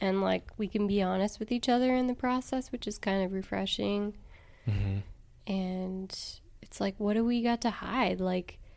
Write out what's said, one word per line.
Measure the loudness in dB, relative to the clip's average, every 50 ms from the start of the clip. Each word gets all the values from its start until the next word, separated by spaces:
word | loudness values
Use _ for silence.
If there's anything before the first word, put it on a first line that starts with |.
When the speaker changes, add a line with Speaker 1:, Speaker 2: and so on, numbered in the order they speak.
Speaker 1:
and, | 0 2 2 2 2
like, | 2 2 0 -2 -6 -6
we | -4 -4
can | -2 0 0 0
be | 2 2 2 2
honest | 2 2 2 2 0 0 -4
with | -4 -2 -2
each | 0 2 2
other | 4 4 4 4 4
in | 4 2 2
the | 0
process, | 0 0 0 0 0 0 -2 -2 -4 -4 -4 -6
which | -6 -6 -6
is | -6 -2
kind | 0 0 2 2 2
of | 0 0
refreshing. | -2 -4 -2 -2 -2 0 0 -2 0 0 0 2 0 0 -2 -4 -8 -14 -20 -20 -20 -20 -20 -16 -8 -2
Speaker 2:
Mm-hmm. | 0 0 2 2 2 0 0 -2 -6 -12 -18 -20 -20 -20 -14 -6 -4 -2
Speaker 1:
And | -2 -2 -2 -2 -4 -4 -4 -4 -6 -8 -8 -10 -10 -10 -12 -12 -16 -18 -20 -20 -20 -18
it's | -12 -4 -2
like, | -2 -2 0 0
what | 0 2 2
do | 4 4
we | 4 4 4 4
got | 2 2 2 2
to | 0
hide? | -2 -2 -4 -4 0 2 2 2 2 0
Like, | 0 0 0 0 -2 -4 -12 -18 -18 -20 -20